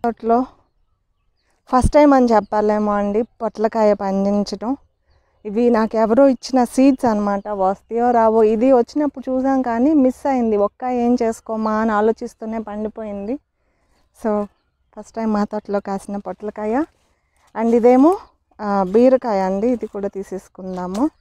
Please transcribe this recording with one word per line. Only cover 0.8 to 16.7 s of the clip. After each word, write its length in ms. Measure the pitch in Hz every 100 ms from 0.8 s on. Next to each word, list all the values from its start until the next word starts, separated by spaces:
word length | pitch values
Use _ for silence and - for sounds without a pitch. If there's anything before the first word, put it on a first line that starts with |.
| _ _ _ _ _ _ _ _ _
ఫస్ట్ 180 | 254 240
టైమ్ 240 | 302 294
అని 120 | 269 247
చెప్పాలేమో 640 | 220 208 214 214 214 214
అండి 300 | 202 202 208
పొట్లకాయ 720 | 240 _ 220 - 214 226 214
పండించడం. 840 | 208 196 196 196 202 202 196 220 277 _ _ _ _ _ _
ఇవి 260 | 214 208 240
నాకు 260 | 226 220 220
ఎవరో 320 | 220 226 277
ఇచ్చిన 360 | 247 - 262
సీడ్స్ 400 | 240 - 269 262
అనమాట. 440 | 240 208 202 202 208
వస్తాయో 640 | 208 190 196 _ 226 247
రావో, 320 | 233 226 220
ఇది 300 | 214 220 254
వచ్చినప్పుడు 580 | 254 240 294 294 269 254
చూసాం 320 | 262 269 269
కానీ 320 | 254 233 269
మిస్ 320 | 311 254 - 285
అయింది. 300 | 262 233 208
ఒక్క 280 | 202 _
ఏం 320 | 254 247 240 247
చేసుకోమా 580 | 226 226 - 220 220 214
అని 120 | 226
ఆలోచిస్తూనే 680 | 208 214 220 240 _ 220 226
పండిపోయింది. 760 | 220 208 214 220 214 202 202 285 _ _ _ _ _ _ _ _
So 200 | 226 208 202 _ _ _ _ -
ఫస్ట్ 160 | -
టైమ్ 200 | - 220
మా 100 | 208
తోటలో 360 | 208 214 - 202
కాసిన 360 | 202 196 - 202
పొట్లకాయ. 680 | 185 185 214 - 214